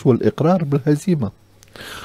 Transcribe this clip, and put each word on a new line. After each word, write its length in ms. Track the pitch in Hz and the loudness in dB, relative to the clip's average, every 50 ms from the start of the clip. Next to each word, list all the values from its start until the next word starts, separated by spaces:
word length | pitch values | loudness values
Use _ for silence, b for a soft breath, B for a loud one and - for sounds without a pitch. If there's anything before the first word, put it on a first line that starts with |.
| - | 2
والإقرار 580 | 143 117 - - 107 - - 131 165 185 185 165 | 2 2 4 2 0 0 2 2 2 2 2 0
بالهزيمة. 680 | 139 139 139 120 147 151 147 - - 175 147 110 95 - _ _ _ _ _ B B B B B B B B B | 0 -2 -2 0 0 0 0 0 0 0 0 -2 -4 -8 _ _ _ _ _ B B B B B B B B B